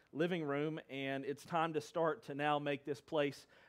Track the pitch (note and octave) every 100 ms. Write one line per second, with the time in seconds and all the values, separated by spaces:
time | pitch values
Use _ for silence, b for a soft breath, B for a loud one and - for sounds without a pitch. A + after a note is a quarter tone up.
0 | b C3 E3+ F3+ D3 C#3+ D#3 D#3 - C3+
1 | C3+ C3+ C#3 B2+ - E3+ E3 D#3 - F3
2 | D#3+ D3+ - C#3 D3+ D3 D3 C#3 - C3+
3 | - D#3+ C#3+ C3 - b